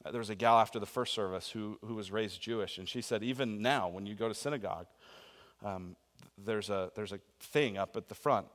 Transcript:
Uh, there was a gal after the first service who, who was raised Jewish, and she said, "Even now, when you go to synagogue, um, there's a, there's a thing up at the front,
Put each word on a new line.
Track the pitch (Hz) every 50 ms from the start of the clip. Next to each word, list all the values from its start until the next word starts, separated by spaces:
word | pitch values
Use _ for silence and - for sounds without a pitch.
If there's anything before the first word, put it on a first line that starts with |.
| -
Uh, | 73
there | - 120
was | 113 104
a | 107
gal | 92 117 117 117
after | 113 107 - - 113
the | 101
first | - - 127 123 - -
service | 113 101 92 92 92 - -
who, | - 110 104 107 104 - 104
who | 110 113
was | 107 101 92
raised | 101 110 110 101 - -
Jewish, | - 113 117 110 98 92 -
and | 92 92
she | - - 123
said, | - - 120 104
"Even | 110 123 131 131 135 113 107 104
now, | 107 127 143 127 92 87
when | 87 92 101
you | 101 107
go | 95 113 113
to | 107
synagogue, | - - 143 147 123 101 92 87 82 87 - _ _ - - - - - - - - - - - -
um, | - 101 95 92 90 90 90 - _ _ _ - - - _
there's | 101 98 110 110 104 101 101
a, | 101 95 92 90 -
there's | 107 107 95
a | 101 98 - _ _ -
thing | - - - 147 131 117 98
up | 98 98 - -
at | 113 98
the | - 104
front, | - - 147 127 101 - -